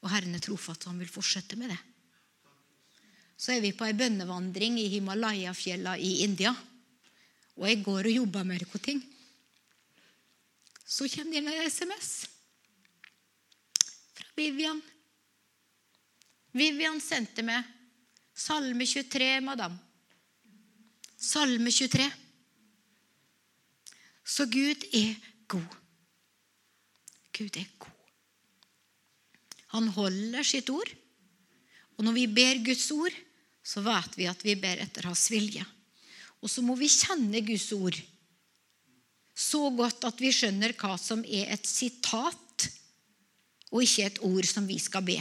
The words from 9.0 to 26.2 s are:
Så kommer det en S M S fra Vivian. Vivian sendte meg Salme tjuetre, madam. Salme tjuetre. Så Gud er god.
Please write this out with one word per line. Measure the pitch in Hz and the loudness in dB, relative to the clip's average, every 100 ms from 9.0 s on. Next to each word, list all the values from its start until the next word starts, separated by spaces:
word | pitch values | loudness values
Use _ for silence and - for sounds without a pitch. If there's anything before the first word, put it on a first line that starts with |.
| - - - _ _ _ _ _ _ _ _ _ _ _ _ _ _ - - | -4 -20 -20 _ _ _ _ _ _ _ _ _ _ _ _ _ _ -20 -8
Så | - 269 | -6 -4
kommer | - 302 302 | -4 -4 -4
det | 294 320 | -2 -2
en | 320 | -2
S | - | -4
M | 349 415 | -6 -6
S | - - - - _ _ _ _ _ _ - _ _ _ _ _ _ - - - - | -8 -8 -10 -16 _ _ _ _ _ _ -20 _ _ _ _ _ _ 0 0 -2 -20
fra | - - - | -20 -14 -4
Vivian. | 302 277 311 311 - - _ _ _ _ _ _ _ _ _ _ _ _ _ _ _ | -4 0 -2 -4 -10 -20 _ _ _ _ _ _ _ _ _ _ _ _ _ _ _
Vivian | 247 302 294 320 311 | 2 2 4 -2 -2
sendte | - 302 220 - | -2 -2 -2 -4
meg | 226 233 240 - _ _ _ _ _ | -2 -2 -4 -14 _ _ _ _ _
Salme | - - 302 269 240 254 | -10 -2 0 0 0 0
tjuetre, | 285 269 269 262 269 | 0 -2 0 2 2
madam. | 262 269 185 180 - _ _ _ _ _ _ _ _ _ - _ - _ | 0 -4 -6 -8 -16 _ _ _ _ _ _ _ _ _ -20 _ -20 _
Salme | - 302 294 240 233 | -2 2 4 4 4
tjuetre. | 233 262 269 277 - - _ _ _ _ _ _ _ _ _ _ _ _ _ _ _ - - - _ | 4 4 4 2 0 -20 _ _ _ _ _ _ _ _ _ _ _ _ _ _ _ -20 -20 -20 _
Så | - - 285 | -6 0 2
Gud | 240 277 294 - | 2 2 0 0
er | 240 214 214 - - _ | 2 2 0 -10 -20 _
god. | 185 170 - _ _ _ _ | -6 -6 -12 _ _ _ _